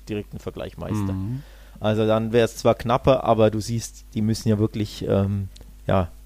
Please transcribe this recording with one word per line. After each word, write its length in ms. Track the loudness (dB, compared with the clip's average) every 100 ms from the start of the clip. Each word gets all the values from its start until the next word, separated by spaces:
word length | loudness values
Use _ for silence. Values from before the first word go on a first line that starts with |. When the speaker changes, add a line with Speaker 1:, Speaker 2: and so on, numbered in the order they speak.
| -8
Speaker 1:
direkten 300 | -8 -8 -12
Vergleich 380 | -12 -10 -10 -10
Meister. 340 | -6 -4 -4
Speaker 2:
Mhm. 300 | -4 -6 -8 -10 -20 -20 -6
Speaker 1:
Also 280 | -2 0 2
dann 260 | 2 2
wär's 240 | 2 2 2
zwar 160 | 0
knapper, 500 | 2 0 0 2 2
aber 280 | 4 4 4
du 80 | 2
siehst, 460 | -4 -6 -8 -14 -10 -2
die 80 |
müssen 260 | -2 0 0
ja 80 | 2
wirklich, 480 | 2 -2 -6 -4 0
ähm, 400 | 2 2 -2 -6 -12 -20 -10 0
ja, 240 | 0 0 -8